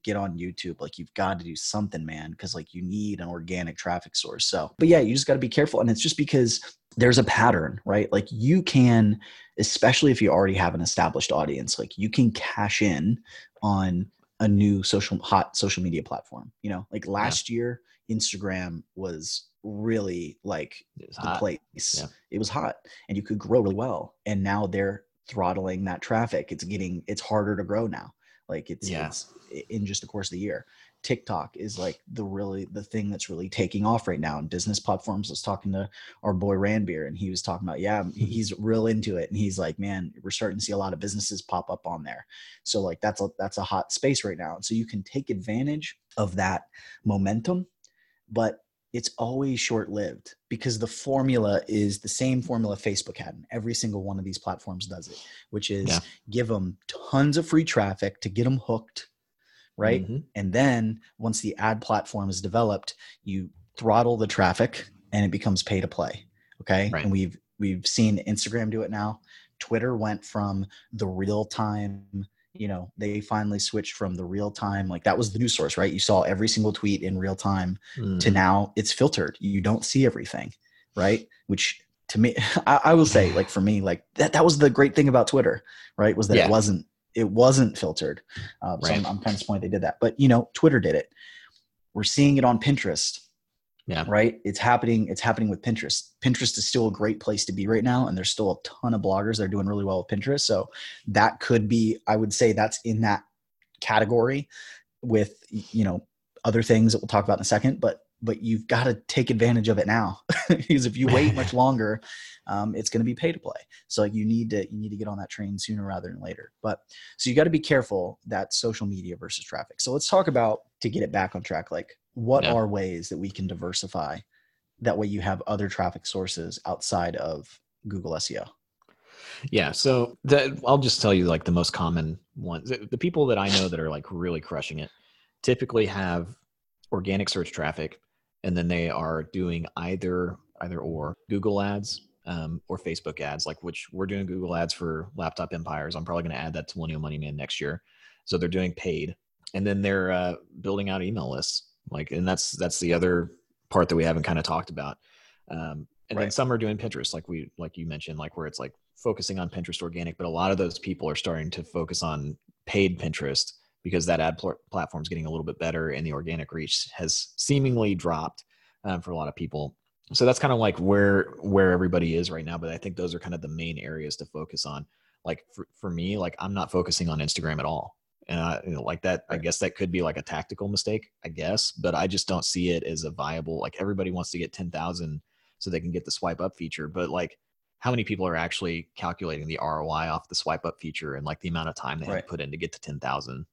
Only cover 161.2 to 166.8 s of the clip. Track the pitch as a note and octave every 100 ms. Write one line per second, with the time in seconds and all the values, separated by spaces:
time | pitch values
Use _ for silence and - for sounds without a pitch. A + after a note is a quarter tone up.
161.2 | - E2 D#2+ F2 D#2+ F2 E2 F2+ E2 D2+
162.2 | C#2+ - _ _ - G#2 F#2+ F2 E2 D2+
163.2 | C#2 C#2 - - _ _ F2+ F#2 E2+ E2
164.2 | D#2+ E2 F#2+ - _ F#2 D#2+ D#2+ E2 E2
165.2 | D#2 D#2+ D#2 - E2 E2 D#2+ C#2 D#2+ D2
166.2 | E2 E2 D2 E2 D2+ -